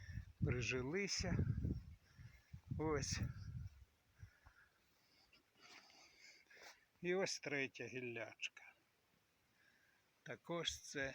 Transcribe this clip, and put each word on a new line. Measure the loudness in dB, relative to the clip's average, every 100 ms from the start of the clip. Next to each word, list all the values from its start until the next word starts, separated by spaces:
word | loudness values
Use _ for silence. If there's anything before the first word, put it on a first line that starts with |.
| -8 -8 -6 0
прижилися. | 2 4 4 2 2 2 2 2 4 4 4 4 2 0 -4 -16 -18 -16 -16 -16 -16 -14 -4 2
Ось. | 4 4 2 2 0 -2 -6 -6 -8 -12 -20 _ _ -20 -20 -18 -20 -20 -20 _ _ _ _ -20 -20 -20 _ _ -18 -18 -18 -20 -20 -20 -20 -20 -20 -18 -18 -18 _ -4
І | 2 4
ось | 4 2
третя | 2 2 2 0 -4
гіллячка. | -2 -2 -4 -6 -4 -6 -6 -20 -20 _ _ _ _ _ _ _ _ -20 _ _ _ _ _
Також | -10 -10 -4 0 0 -2
це | -6 -2 -2